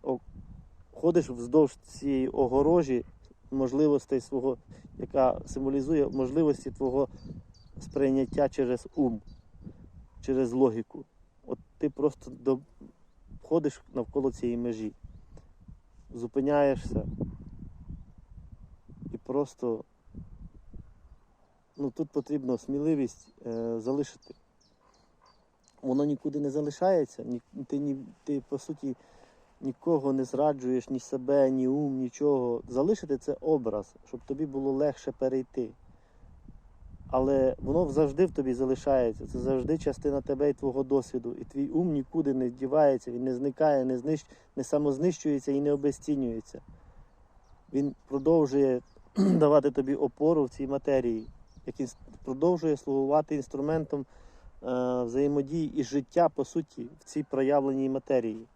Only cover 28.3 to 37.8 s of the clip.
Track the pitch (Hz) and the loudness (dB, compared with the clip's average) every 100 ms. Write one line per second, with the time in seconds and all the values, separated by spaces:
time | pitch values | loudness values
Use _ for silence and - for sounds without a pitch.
28.3 | 143 127 135 - 151 139 123 - - - | -6 -4 -10 -8 -8 -8 -8 -12 -20 -20
29.3 | _ _ _ 135 127 - 160 139 135 127 | _ _ _ -8 -4 0 2 2 0 -2
30.3 | 131 151 143 127 127 - 131 - 135 127 | 2 2 2 0 -2 -2 -6 -4 -6 2
31.3 | 143 135 131 127 139 147 131 127 - 147 | 4 6 4 2 2 0 -2 -4 0 2
32.3 | 135 123 117 - 123 156 214 143 135 - | 2 2 -2 -2 0 2 0 -2 -4 -2
33.3 | 139 156 151 113 107 98 - - 120 - | -4 0 0 0 -4 -8 -18 -16 -16 -8
34.3 | 139 151 135 135 135 147 135 - - 131 | -6 -4 -2 -2 2 0 0 -8 -2 -2
35.3 | 131 127 - 113 - - - _ _ - | 0 -4 -6 -6 -8 -20 -20 _ _ -20
36.3 | - - - - - - - - 131 135 | -20 -20 -20 -20 -20 -20 -20 -2 0 2
37.3 | 135 131 - - 156 | 4 2 2 0 0